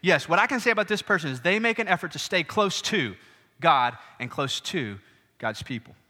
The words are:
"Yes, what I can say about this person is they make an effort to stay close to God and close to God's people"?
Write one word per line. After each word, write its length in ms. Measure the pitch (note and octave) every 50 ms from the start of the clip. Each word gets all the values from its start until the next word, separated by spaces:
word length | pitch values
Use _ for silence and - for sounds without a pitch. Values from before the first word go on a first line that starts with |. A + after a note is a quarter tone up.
"Yes, 260 | - F3 F3 C#3+ - -
what 100 | E3 F3+
I 100 | G#3+ B3
can 120 | C#4+ B3
say 120 | - B3
about 160 | A3+ G#3 G#3 -
this 140 | G#3+ G3
person 300 | - - G#3 F#3 D3+ D3+
is 100 | C3 B2+
they 180 | A#2 F3 F#3+ G#3+
make 200 | A3 A#3 A3+ -
an 80 | A3 G3
effort 240 | F#3 E3 - E3+
to 80 | - D3
stay 240 | - - G3 F#3 D#3+
close 380 | - - G#3+ G#3 G3 F3 - -
to 320 | - - G#3 C#3+ A2 F#2 - - - - _ _ _ _ _
God 360 | - E3 D#3 C3+ B2 A#2+ A#2+ - - - - -
and 100 | B2 A#2
close 300 | - - C#3+ C3+ - -
to 400 | - - - F#3 C3 G#2+ G2+ F#2+ - _ _ _ _ _ _ _
God's 260 | - A#2 A2 - -
people"? 320 | - C3+ A2+ - - - _ _ _